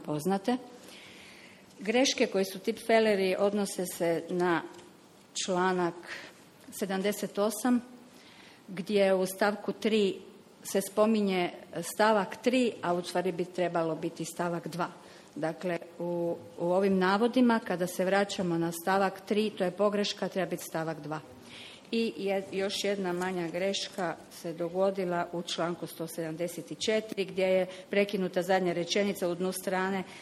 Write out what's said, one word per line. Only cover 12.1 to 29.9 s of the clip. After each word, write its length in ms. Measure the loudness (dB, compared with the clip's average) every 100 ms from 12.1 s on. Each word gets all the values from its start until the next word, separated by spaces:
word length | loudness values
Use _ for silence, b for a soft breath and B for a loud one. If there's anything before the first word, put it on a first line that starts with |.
| 6 2 0
tri, 360 | 2 4 2 0
a 120 | 0
u 80 | 0
stvari 300 | 0 -2 0
bi 140 | -2 -4
trebalo 500 | 0 0 2 0 -2
biti 300 | -4 -6 -8
stavak 420 | -4 -2 -2 -6
dva. 200 | -4 -6 -6 B B B -6
Dakle, 440 | -4 -4 -4 -4 -6 -8
u, 360 | -4 -2 -2 -4 -10 -4
u 120 | 2
ovim 260 | 4 4 4
navodima, 600 | 4 4 4 6 6 4 0
kada 200 | -2 -2
se 180 | 0 2
vraćamo 520 | 4 2 0 0 0
na 140 | 0
stavak 500 | -2 0 2 2 -2 -2
tri, 240 | 0 0
to 140 | 0
je 80 | -2
pogreška, 560 | 2 2 2 -2 -2 -4
treba 220 | -2 -2
biti 140 | -4
stavak 360 | -6 -4 -4 -6
dva. 200 | -8 -8 -10 -20 B B B B -4
I 220 | -2 -2 -2
je, 260 | -2 -2 -2
još 320 | -4 -2 -2
jedna 300 | -2 0 -2
manja 340 | -2 -2 -2 -4
greška 680 | -2 -2 -2 -6 -4 -4 -4 -12
se 220 | -12 -10
dogodila 720 | -4 -4 2 2 2 -2 0 -2
u 80 | -4
članku 460 | -6 -2 -2 -2 -8
sto 200 | -8 -8
sedamdeset 720 | -6 -6 -4 -4 -6 -10 -4
četiri, 460 | 0 0 -2 -6 -4
gdje 200 | 0 4
je 220 | 4 2 B 0
prekinuta 520 | 2 2 2 0 0
zadnja 320 | 2 4 4
rečenica, 540 | 0 0 2 2 0 -2
u 60 | 0
dnu 160 | -2
strane 520 | -2 -2 0 0